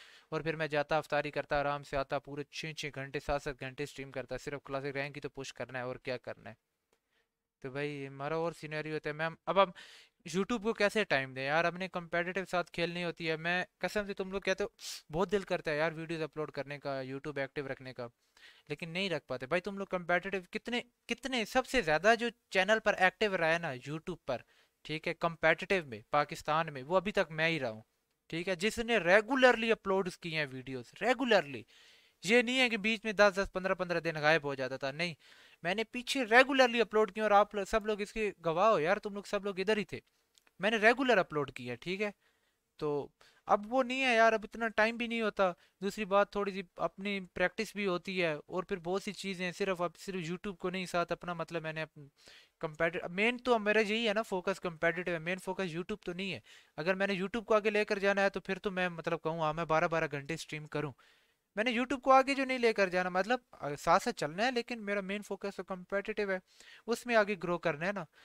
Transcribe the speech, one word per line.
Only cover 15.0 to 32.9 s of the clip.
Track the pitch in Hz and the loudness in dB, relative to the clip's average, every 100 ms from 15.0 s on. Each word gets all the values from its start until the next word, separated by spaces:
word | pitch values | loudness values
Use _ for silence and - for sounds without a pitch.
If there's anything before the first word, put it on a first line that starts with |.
| - | -6
बहुत | 156 190 | -2 0
दिल | 202 | 0
करता | 180 175 165 | 0 -2 0
है | 147 | 0
यार | 165 | 0
videos | 160 160 165 | -2 -8 -6
upload | 156 156 151 | -6 -6 -8
करने | 143 135 143 | -6 -8 -8
का, | 143 135 | -6 -6
YouTube | 131 135 151 143 | -6 -8 -8 -6
active | 135 151 135 | -6 -6 -8
रखने | 131 131 | -8 -10
का, | 127 120 _ _ _ - - - | -10 -12 _ _ _ -20 -20 -12
लेकिन | 147 165 | -10 -6
नहीं | 170 196 | -4 -2
रख | 151 - | -4 -4
पाते। | 127 131 | -8 -2
भाई | 175 | -2
तुम | 208 196 | -2 -8
लोग | 196 | -4
competitive | 185 170 175 196 190 175 | -4 0 0 0 -6 -6
कितने, | 220 - 240 - _ - | -10 -4 -6 -6 _ -8
कितने, | 233 - 254 202 | -6 -4 -2 0
सबसे | 262 247 254 | 0 2 0
ज़्यादा | 160 156 202 226 | 2 4 6 4
जो | 233 - _ | 2 -4 _
channel | 190 185 220 | 0 4 2
पर | 214 - | 2 4
active | 185 - 214 185 | 2 4 0 2
रहा | 160 | 2
है | 170 | 2
ना | 170 127 | 0 -8
YouTube | 139 160 190 160 - | -8 -8 -6 -8 -4
पर, | 123 - _ _ _ - | -6 -6 _ _ _ -8
ठीक | 156 175 | -4 -4
है, | - | 0
competitive | 170 165 160 - 185 190 143 | -2 4 4 4 2 0 0
में | 107 - | -12 0
पाकिस्तान | 147 147 160 - 156 160 | 0 0 -4 0 0 0
में, | 139 | -6
वो | 135 185 | 0 2
अभी | 185 | 2
तक | 202 160 | 0 0
मैं | 156 165 | 0 0
ही | 160 | 0
रहा | 123 | -2
हूँ, | 107 - _ _ _ - | -6 -16 _ _ _ -10
ठीक | 160 180 | -6 -2
है, | 175 | 0
जिसने | 214 233 233 226 | -2 -2 0 2
regularly | 170 202 214 262 254 233 226 | 6 4 6 6 6 6 2
uploads | 208 196 190 180 - | 0 2 2 0 -4
किए | 170 156 | -6 -2
हैं | 143 | -2
videos, | 131 127 131 120 - | -6 -8 -10 -10 -2
regularly। | 208 247 254 196 143 120 - - - - _ _ | 0 2 6 4 4 -8 -12 -20 -20 -20 _ _
ये | 170 240 | 4 4
नहीं | 233 262 | 6 2
है | 247 | 2
कि | 220 | 2
बीच | 214 | 0